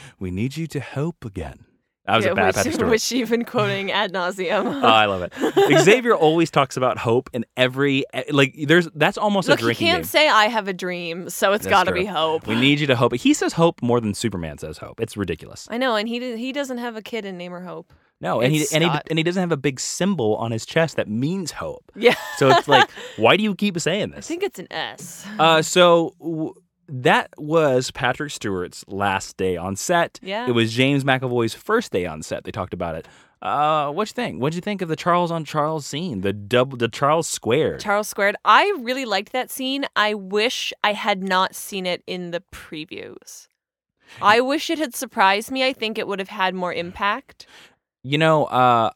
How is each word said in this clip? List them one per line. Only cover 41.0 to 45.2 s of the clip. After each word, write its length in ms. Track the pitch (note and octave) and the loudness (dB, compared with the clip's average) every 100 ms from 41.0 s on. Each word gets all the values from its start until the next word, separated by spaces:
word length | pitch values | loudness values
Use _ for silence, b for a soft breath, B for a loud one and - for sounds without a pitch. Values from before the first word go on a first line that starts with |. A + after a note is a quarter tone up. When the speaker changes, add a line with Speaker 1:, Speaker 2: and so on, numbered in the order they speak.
| A3 G3 | -2 -2
Speaker 2:
not 320 | F#3+ F#3 F#3+ | 0 0 0
seen 320 | - - G3 F3+ | -4 -10 -8 -6
it 160 | D#3+ - | -6 -8
in 240 | F3+ F3 | -10 -8
the 100 | E3+ - | -10 -10
previews. 920 | - - D#3+ D#3 - G2+ - - - - _ _ _ _ _ B B | -18 -14 -14 -12 -14 -14 -16 -20 -20 -20 _ _ _ _ _ B B
I 200 | G3+ A#3 | 4 4
wish 300 | B3+ D4+ - | 4 -2 -2
it 80 | D#4 | -4
had 160 | D4 - | -4 -6
surprised 560 | B3+ A#3 | -6 2